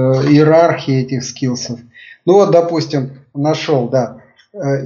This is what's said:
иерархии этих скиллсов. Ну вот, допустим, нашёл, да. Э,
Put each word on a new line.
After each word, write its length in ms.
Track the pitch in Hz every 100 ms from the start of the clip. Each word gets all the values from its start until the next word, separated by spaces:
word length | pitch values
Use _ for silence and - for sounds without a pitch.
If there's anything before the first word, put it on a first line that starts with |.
| 131 131 143
иерархии 640 | 147 156 160 170 - - 135
этих 220 | 123 127
скиллсов. 540 | - - 131 120 - 117 - _ - -
Ну 100 | 175
вот, 160 | 196 180
допустим, 580 | 170 170 165 135 143 123 - _
нашёл, 540 | 143 147 156 - 143 117
да. 260 | 127 113 - _ _ _
Э, 40 | 208 139 139